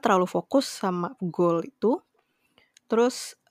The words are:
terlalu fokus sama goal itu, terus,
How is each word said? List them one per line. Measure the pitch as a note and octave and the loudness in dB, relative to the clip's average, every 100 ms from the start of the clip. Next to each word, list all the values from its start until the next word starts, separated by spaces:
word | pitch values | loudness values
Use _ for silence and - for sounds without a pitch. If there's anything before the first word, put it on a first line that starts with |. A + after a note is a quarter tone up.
terlalu | A3+ F#3+ F3+ | 2 2 2
fokus | F3 - C4+ - | -2 0 0 0
sama | - G3 F3+ F3 C4+ | -4 -4 -4 -6 -6
goal | F3+ D#3 F3 E3+ - | -6 0 2 2 -2
itu, | - G3+ F4+ - _ _ _ _ _ _ _ _ | -4 -2 -2 -4 _ _ _ _ _ _ _ _
terus, | A3+ A#3+ - - - _ | 0 2 0 -10 -16 _